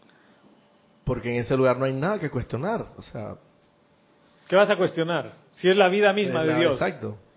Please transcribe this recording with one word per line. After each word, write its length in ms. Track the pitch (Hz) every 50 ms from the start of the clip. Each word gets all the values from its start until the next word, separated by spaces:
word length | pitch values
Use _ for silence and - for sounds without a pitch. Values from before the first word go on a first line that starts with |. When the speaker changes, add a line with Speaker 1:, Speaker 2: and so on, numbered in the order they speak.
| _ _ _ _ _ _ _ _ _ _ _ _ _ _ _ _ _ _ _ _ _
Speaker 1:
Porque 260 | - 127 120 - 120 120
en 60 | 120
ese 160 | 120 - 139
lugar 200 | 131 131 127 123 127
no 60 | 131
hay 60 | 135 131
nada 260 | 135 143 185 214 202
que 120 | 165 139
cuestionar, 560 | - 123 113 - - 113 143 202 233 202 110 - -
o 60 | - -
sea. 340 | - - 117 104 104 101 - _ _ _ _ _ _ _ _ _ _ _ _ _ _ _ _ _ _ _ _ _ -
Speaker 2:
¿Qué 80 | 175
vas 140 | 190 208 196
a 60 | 208
cuestionar? 560 | 170 185 156 - 170 160 170 170 151 117 110 - - _ _ _
Si 140 | - - 180
es 80 | 190
la 120 | 202 190 180
vida 240 | 185 208 208 202 190
misma 280 | 208 202 180 170 165 160
Speaker 1:
Es 40 |
Speaker 2:
de 60 | 156 156
Speaker 1:
la, 60 | 160
Speaker 2:
Dios. 140 | 170 160 135
Speaker 1:
exacto. 440 | 117 160 190 165 - 110 107 107 - - _ _